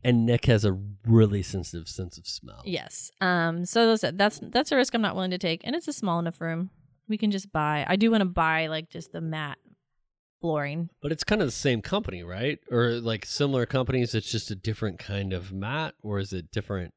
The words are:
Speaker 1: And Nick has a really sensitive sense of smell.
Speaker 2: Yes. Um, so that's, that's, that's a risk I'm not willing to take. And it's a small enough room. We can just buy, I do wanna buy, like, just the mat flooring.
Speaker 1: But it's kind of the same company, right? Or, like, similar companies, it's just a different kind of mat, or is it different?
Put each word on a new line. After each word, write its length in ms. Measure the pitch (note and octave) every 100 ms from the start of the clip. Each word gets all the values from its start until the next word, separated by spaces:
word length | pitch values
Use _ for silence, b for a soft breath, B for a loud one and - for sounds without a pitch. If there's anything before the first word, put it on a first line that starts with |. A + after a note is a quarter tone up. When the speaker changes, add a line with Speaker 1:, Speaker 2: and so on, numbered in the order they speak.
Speaker 1:
And 220 | B2+ A#2+ A#2
Nick 180 | A#2+
has 220 | - A2+ G2+
a 120 | F#2+ G2+ G2+ A2+
really 360 | A2+ G#2+ G2+
sensitive 460 | F#2 F#2+ F2 E2+ F2
sense 300 | - F2+ -
of 80 | -
smell. 340 | - - - -
Speaker 2:
Yes. 440 | F3 - - - _
Um, 420 | F#3+ F3 E3 E3+
so 320 | F3 A3+ A3+ A3
that's, 180 | E3
that's, 240 | E3+ G3+ -
that's 280 | - A#3+ D4+
a 60 | C4+
risk 180 | B3+
I'm 60 | A#3
not 140 | G#3+
willing 160 | F#3+ F#3
to 80 | F3+
take. 240 | F3+ E3
And 100 | -
it's 140 | D4+ E4
a 60 |
small 240 | C#4+ G3+ E3+
enough 240 | E3+ E3+
room. 260 | E3 E3 F#3 _ _ _ -
We 80 | G#3+
can 140 | G#3+
just 200 | G3 -
buy, 340 | D#3+ D3+ D3+ -
I 80 | F#3+
do 140 | A3+
wanna 160 | A3+ F#3+
buy, 400 | F3 D#3+ D#3+ D#3+
like, 240 | D#3 D#3+
just 220 | E3+ E3
the 100 | D#3+
mat 340 | D#3+ D#3 D3+ - _ _ _ _ _ _ _ _
flooring. 500 | E3+ D3+ C#3+ D3+ E3+ _
Speaker 1:
But 120 | C#3+
it's 120 | D#3
kind 160 | - G#3+
of 60 | D3+
the 40 |
same 300 | - C#3+ A#2
company, 400 | - G3 A3 F#2
right? 360 | E2+ F#2 B2+ D3 -
Or, 220 | B2 A#2
like, 300 | A#2 A2+ A2
similar 420 | - - C#3+ C3 A#2
companies, 480 | C3 B2 C3 A#2
it's 160 | A2 -
just 200 | A2+ -
a 40 | G2
different 420 | A2+ G#2+ G#2+ F#2+
kind 340 | - G2+ G2
of 200 | F#2 F#2
mat, 420 | F#2+ G2+ C#3+ D#3 -
or 160 | G#2+ G2+
is 140 | G2
it 180 | F#2 E2
different? 420 | - - G2 F2